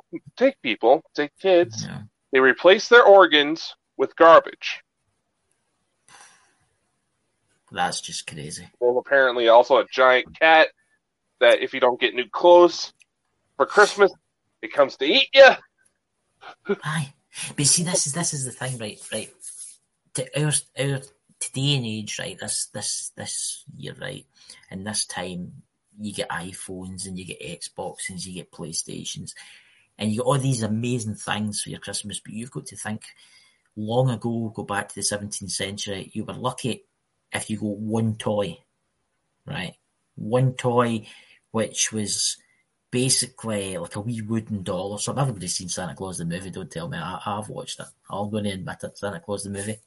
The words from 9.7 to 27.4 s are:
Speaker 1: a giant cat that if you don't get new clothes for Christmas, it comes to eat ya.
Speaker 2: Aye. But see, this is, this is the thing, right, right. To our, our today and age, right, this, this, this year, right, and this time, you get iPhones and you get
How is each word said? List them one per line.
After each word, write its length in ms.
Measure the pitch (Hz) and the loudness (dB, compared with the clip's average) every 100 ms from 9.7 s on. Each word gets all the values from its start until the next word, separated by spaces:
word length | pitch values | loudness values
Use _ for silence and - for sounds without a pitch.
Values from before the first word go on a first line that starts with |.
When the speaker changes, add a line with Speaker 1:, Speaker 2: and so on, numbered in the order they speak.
| 123 | 4
Speaker 1:
a 80 | 98 | 2
giant 480 | 131 131 127 - - | 4 4 4 0 2
cat 300 | 160 160 147 - _ _ _ _ _ - | 6 6 4 0 _ _ _ _ _ 2
that 220 | 120 110 | 4 6
if 100 | 127 | 2
you 60 | 131 | 0
don't 200 | 127 123 | 0 2
get 140 | 120 | -2
new 140 | 120 120 | -2 -6
clothes 640 | - 175 175 175 - - - _ _ _ _ _ - | 2 8 8 8 4 -12 -16 _ _ _ _ _ -4
for 100 | 131 | 2
Christmas, 460 | - 202 202 190 - _ _ _ _ | 4 4 6 2 2 _ _ _ _
it 120 | 117 | -4
comes 240 | - 135 - | 0 0 0
to 80 | 135 | 0
eat 220 | 254 269 | 2 6
ya. 240 | 269 269 - - _ _ _ _ _ _ _ - - - 196 | 10 10 8 -2 _ _ _ _ _ _ _ -20 -10 -6 -6
Speaker 2:
Aye. 280 | 151 160 139 _ _ - - - | -4 -6 -6 _ _ -14 -10 -2
But 100 | 143 | 0
see, 160 | 170 | 0
this 240 | 170 185 143 | 0 -2 -2
is, 60 | |
this 220 | 160 165 | -4 -4
is 100 | 143 | -6
the 60 | 127 | -8
thing, 260 | - 131 120 | -8 -10 -8
right, 220 | 107 - - | -10 -12 -10
right. 220 | 110 98 _ - - - - _ _ _ | -10 -10 _ -20 -20 -20 -20 _ _ _
To 260 | - 131 143 | -10 -6 -2
our, 80 | 151 147 - - | -2 -2 -4 -6
our 220 | 139 135 - _ _ - | -4 -4 -8 _ _ -14
today 340 | - 135 139 143 | -10 -4 0 0
and 100 | 117 | -2
age, 320 | 110 104 - | -8 -10 -10
right, 200 | 90 92 | -12 -10
this, 280 | 104 - - | -8 -8 -8
this, 440 | 107 - - - - | -10 -10 -10 -12 -14
this 480 | 104 - - - - - | -12 -10 -10 -12 -16 -18
year, 200 | - - | -16 -14
right, 280 | 50 50 - _ - - - | -14 -14 -18 _ -20 -20 -18
and 160 | - 107 | -14 -10
this 200 | 202 - | -8 -8
time, 560 | - 90 87 - - _ _ _ 104 | -8 -10 -10 -12 -16 _ _ _ -14
you 140 | 107 | -10
get 160 | 92 - | -8 -8
iPhones 800 | 82 90 95 - 92 92 92 95 | -8 -12 -14 -14 -12 -12 -14 -12
and 120 | 92 | -12
you 60 | |
get 160 | 90 95 | -12 -14